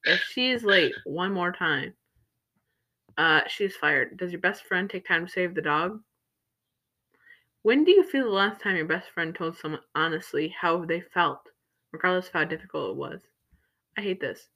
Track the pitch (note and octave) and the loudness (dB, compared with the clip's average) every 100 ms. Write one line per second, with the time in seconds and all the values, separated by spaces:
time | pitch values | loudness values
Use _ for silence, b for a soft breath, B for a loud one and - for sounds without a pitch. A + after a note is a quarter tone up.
0 | - C#4 - - B3+ B3 A3 F#3+ D3 - | 2 0 0 -2 0 0 4 4 4 -2
1 | - D3+ F#3 G3 F3 F3+ E3+ C#3+ D3 - | -10 -4 -4 -2 -2 -2 -2 -2 -4 -12
2 | _ _ _ _ _ _ _ _ _ _ | _ _ _ _ _ _ _ _ _ _
3 | _ - E3 D#3 - - G3 - D3+ C#3+ | _ 0 4 4 2 -2 -4 -2 0 0
4 | B2+ F#3 F3+ F3 F3+ G3+ - F#3 F#3+ F#3 | -2 -4 -8 -2 -4 -4 -4 -4 -4 -8
5 | - E3+ F3 - F3+ E3+ D3+ D3+ F3 G#3+ | -2 -2 -2 -4 -2 -2 0 0 -2 -6
6 | _ _ _ _ _ _ _ _ _ _ | _ _ _ _ _ _ _ _ _ _
7 | _ b b b b _ G#3+ C4 E4 G4+ | _ b b b b _ 4 6 8 8
8 | F#4 C#4 B3 G3 G3+ G#3 G#3 F#3 D#3+ E3+ | 8 2 2 2 0 0 -2 -2 0 -2
9 | - - E3 E3 E3 D#3+ D3+ D#3 _ D#3 | -4 -6 -6 -4 -6 -6 -10 -10 _ -2
10 | D#3+ D#3+ - C#3+ D#3 - F3 E3+ E3 E3 | -2 -2 -4 -4 -2 -2 0 0 0 -4
11 | - F#3 E3 - - _ _ _ _ D#3+ | -2 0 0 0 -16 _ _ _ _ -4
12 | F#3 F#3 F#3 E3+ D#3 D#3+ - D#3 A#2 C3+ | 0 0 -2 -2 -2 -4 -8 -8 -6 -6
13 | C3+ D#3 _ _ _ _ _ _ _ - | -10 -12 _ _ _ _ _ _ _ -8
14 | G3+ F#3 C3+ F2+ _ | -6 -4 -6 -8 _